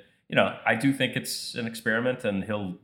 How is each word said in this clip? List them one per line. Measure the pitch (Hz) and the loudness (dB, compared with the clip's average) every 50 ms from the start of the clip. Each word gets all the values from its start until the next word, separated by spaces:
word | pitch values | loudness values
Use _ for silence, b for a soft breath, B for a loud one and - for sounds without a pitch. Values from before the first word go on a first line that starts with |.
| b b b b b | b b b b b
you | b - | b 4
know, | 131 98 95 - - - | 4 4 4 2 -2 0
I | 110 117 | 2 2
do | 113 131 139 135 | 4 4 2 2
think | - 131 117 - | 2 0 0 0
it's | 131 113 - - - - - - | -4 -6 -6 -8 -8 -8 -8 -8
an | 120 117 | -6 -6
experiment, | 113 113 - - 113 110 117 123 127 127 127 - | -6 -6 -4 -2 0 0 2 2 0 -2 0 -2
and | 107 98 95 92 | -2 -2 -2 -2
he'll | 107 107 104 101 92 90 - | -2 -4 -4 -4 -6 -8 -10